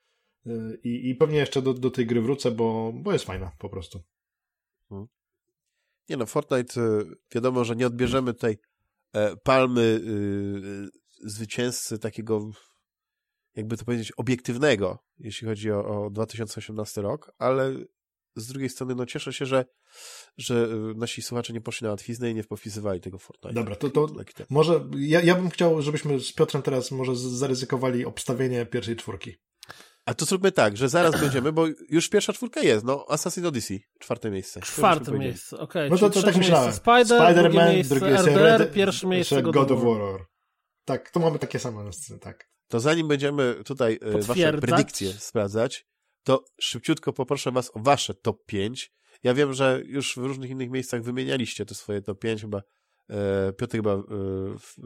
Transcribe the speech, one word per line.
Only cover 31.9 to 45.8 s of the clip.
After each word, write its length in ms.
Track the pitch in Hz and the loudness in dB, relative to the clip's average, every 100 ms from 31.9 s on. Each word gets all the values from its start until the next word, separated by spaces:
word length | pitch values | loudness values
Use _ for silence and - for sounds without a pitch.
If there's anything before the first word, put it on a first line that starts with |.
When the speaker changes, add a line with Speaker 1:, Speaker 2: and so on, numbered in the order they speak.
| 151 - | 0 2
Speaker 2:
pierwsza 240 | 208 - | 0 0
czwórka 280 | 202 240 - | -4 -6 0
jest, 240 | 202 110 117 | 4 4 2
no, 200 | 139 - | -4 -2
Assassin's 360 | 151 180 180 175 | -4 -2 -2 -2
Odyssey, 360 | 131 - 98 - _ | -2 -4 -8 -10 _
czwarte 320 | - 117 113 | -8 -6 -4
miejsce. 280 | 98 - - | -6 -8 -12
To 60 | - | -10
Speaker 3:
Czwarte 340 | - 196 160 | 2 4 4
Speaker 2:
żeśmy 60 | - | 0
powiedzieli. 240 | 135 135 | -4 -4
Speaker 3:
miejsce, 280 | 120 - - | -8 -12 -12
okej, 300 | 160 180 143 | -8 -4 0
Speaker 1:
No 80 | 180 | 4
to, 120 | 208 | 4
Speaker 3:
czyli 40 | |
Speaker 1:
to 80 | 202 | 6
tak 20 | 202 | 4
Speaker 3:
trzecie 60 | 185 | 4
Speaker 1:
myślałem. 260 | 185 160 120 | 6 6 4
Speaker 3:
miejsce 140 | 104 | 2
Spider, 400 | - 240 226 240 | 4 6 8 8
Speaker 1:
Spider-Man, 300 | 175 175 175 | 8 8 8
Speaker 3:
drugie 220 | 165 170 | 8 6
miejsce 220 | 180 131 135 | 6 4 2
Speaker 1:
drugie 160 | 139 | 4
jest 160 | - 180 | 6 6
Speaker 3:
R 60 | |
D 200 | 147 - | 8 8
R, 60 | 226 | 8
Speaker 1:
Red, 140 | 220 | 4
Speaker 3:
pierwsze 340 | 208 196 - 185 | 4 2 2 0
miejsce 280 | 185 170 139 | 0 2 2
Speaker 1:
jeszcze 80 | 120 | 4
Speaker 3:
God 20 | |
Speaker 1:
God 180 | 143 135 | 4 4
Speaker 3:
of 60 | 123 | 4
Speaker 1:
of 60 | |
Speaker 3:
War. 180 | 120 110 101 | 2 2 -2
Speaker 1:
War. 140 | 95 90 _ _ _ _ _ - | -6 -12 _ _ _ _ _ -6
Tak, 260 | 127 - | -6 -4
to 80 | 175 | 0
mamy 200 | 165 147 | 0 0
takie 200 | 131 123 | -4 -6
same 240 | 123 104 | -6 -8
na 80 | 104 | -12
scenie, 280 | - - 104 | -14 -16 -16
tak. 300 | 98 - - _ _ | -18 -20 -20 _ _
Speaker 2:
To 120 | 117 | -2
zanim 280 | 135 165 156 | 2 2 2
będziemy 480 | 143 143 143 127 113 - | 0 0 0 0 0 -8
tutaj, 340 | 135 117 113 | 0 0 0
e, 100 | 110 | -2
wasze 160 | 104 104 | -2 0
Speaker 3:
Potwierdzać. 340 | 123 160 151 | 2 2 2
Speaker 2:
predykcje 520 | 123 - - - 95 | 2 2 2 -2 -6
sprawdzać, 720 | 101 - 117 101 107 131 - | -6 -6 -4 -2 0 -2 -4